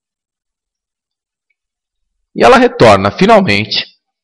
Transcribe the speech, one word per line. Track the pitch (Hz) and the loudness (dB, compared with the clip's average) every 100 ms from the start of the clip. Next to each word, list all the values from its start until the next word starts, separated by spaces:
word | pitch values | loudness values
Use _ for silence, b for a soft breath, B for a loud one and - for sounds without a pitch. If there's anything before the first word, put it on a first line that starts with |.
| _ _ _ _ _ _ _ _ _ _ _ _ _ _ _ _ _ _ _ _ _ _ _ | _ _ _ _ _ _ _ _ _ _ _ _ _ _ _ _ _ _ _ _ _ _ _
E | - | -2
ela | 226 247 | 2 2
retorna, | 247 - 117 98 98 | 0 2 2 2 -2
finalmente, | - 190 220 185 101 107 - - _ _ _ | -2 0 2 0 -4 -6 -10 -12 _ _ _